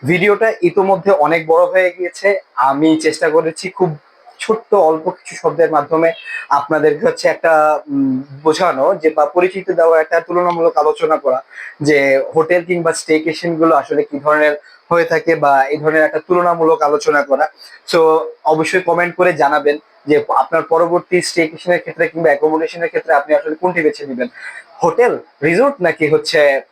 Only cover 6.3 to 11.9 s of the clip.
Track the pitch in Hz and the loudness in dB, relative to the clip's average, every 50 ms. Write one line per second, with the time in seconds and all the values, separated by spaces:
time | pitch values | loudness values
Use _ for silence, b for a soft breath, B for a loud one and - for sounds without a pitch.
6.3 | B B B B - 143 - - 156 156 151 151 147 147 151 170 160 - - 175 | B B B B -2 -2 -2 -2 -2 0 2 2 0 2 -2 -2 -2 0 -2 -2
7.3 | 156 - - 170 160 156 151 151 151 147 - 151 143 139 139 135 131 131 139 143 | -2 0 0 2 2 4 4 2 0 -2 -4 -4 -4 -2 0 0 -2 -4 -6 -10
8.3 | 139 135 147 160 156 156 190 175 147 135 135 156 196 180 151 160 156 - 147 143 | -18 -4 -2 -2 0 2 0 -2 0 0 0 0 0 2 0 -2 2 2 -2 0
9.3 | - 175 180 185 190 196 185 - 180 165 165 165 165 160 156 160 170 165 165 - | 0 0 0 0 -2 -6 -6 -4 0 2 2 4 4 2 2 0 -2 -4 -2 -2
10.3 | 170 175 180 175 175 170 165 170 165 156 151 156 151 151 165 156 156 147 - 139 | -4 -2 -2 -2 -2 0 0 0 0 0 0 0 0 0 -2 -2 -2 0 0 -2
11.3 | 127 131 - B B B B B B B 151 139 | -2 -2 -4 B B B B B B B 0 0